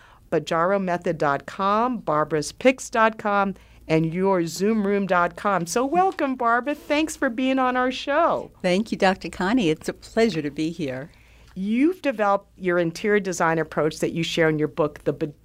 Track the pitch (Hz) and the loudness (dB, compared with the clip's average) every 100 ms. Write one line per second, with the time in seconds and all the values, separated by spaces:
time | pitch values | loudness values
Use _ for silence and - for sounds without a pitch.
0 | - - - 165 151 165 175 202 185 175 | -20 -20 -4 -4 0 0 2 0 0 -2
1 | 180 156 151 139 - - 196 214 247 233 | -2 -2 0 -2 -4 -4 0 0 0 -2
2 | - 151 151 156 147 - 254 269 - 233 | -2 0 0 -2 -4 0 2 2 0 2
3 | 220 220 214 202 196 190 - - - 160 | 2 2 0 0 0 -4 -14 -14 -2 0
4 | 160 170 196 185 170 165 202 226 196 202 | 0 0 2 2 0 -2 0 0 0 0
5 | 190 180 175 175 208 185 170 240 269 339 | 2 2 0 0 -2 0 -2 -2 0 2
6 | 381 370 277 262 233 240 247 294 - 294 | 0 0 -4 0 0 0 0 -4 -2 -2
7 | 311 - 269 233 262 269 254 254 254 254 | -2 -2 -2 0 0 0 0 0 -2 -2
8 | - 285 320 139 - - 185 185 226 180 | -2 2 2 0 -6 -4 0 0 -2 0
9 | 190 190 170 - 185 254 170 156 - - | 2 2 -4 -4 -2 0 0 0 -4 -10
10 | - 220 233 160 143 143 156 165 143 127 | -4 0 0 0 -4 -4 -4 -4 -6 -8
11 | 151 - - - - - 196 233 302 370 | -12 -18 -20 -20 -16 -8 -2 2 2 2
12 | 285 214 208 196 - - 180 175 165 165 | -2 0 2 2 -2 -6 0 2 2 0
13 | 214 208 190 170 170 160 156 - 156 156 | 2 2 0 0 2 2 0 0 0 0
14 | 160 170 165 - 160 156 151 - 151 - | -2 -2 -2 2 2 2 0 0 -2 -2
15 | - 143 156 - | -6 -4 -6 -10